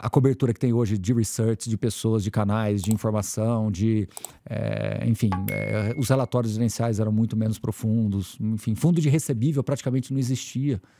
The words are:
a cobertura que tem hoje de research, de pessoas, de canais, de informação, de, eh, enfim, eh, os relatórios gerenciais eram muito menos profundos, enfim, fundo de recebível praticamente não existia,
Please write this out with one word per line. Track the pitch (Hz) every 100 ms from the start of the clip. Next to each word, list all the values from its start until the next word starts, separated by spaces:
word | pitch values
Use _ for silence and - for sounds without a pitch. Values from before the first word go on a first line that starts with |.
| -
a |
cobertura | 143 131 - 123
que | 107
tem | 123
hoje | 117 107 107
de | 92
research, | 117 107 - 113 113 117
de | 110
pessoas, | 117 - 113 110
de | 98
canais, | 107 101 110 104 101
de | 107
informação, | 110 110 107 98 - 110 117 107
de, | 92 110 110 98 - - -
eh, | - - - 53 - - 117
enfim, | 113 110 92 101
eh, | 101 107 107 104 135
os | 123
relatórios | 135 123 123 117
gerenciais | 107 117 - 117 104
eram | 110
muito | 107 113 110
menos | 110 104
profundos, | 110 - 113 113 107 98 92 -
enfim, | 107 110 -
fundo | 107 165 165
de | 151
recebível | 156 - 113 139 139
praticamente | 127 143 131 131 -
não | 135
existia, | 123 127 - 127 143 104 -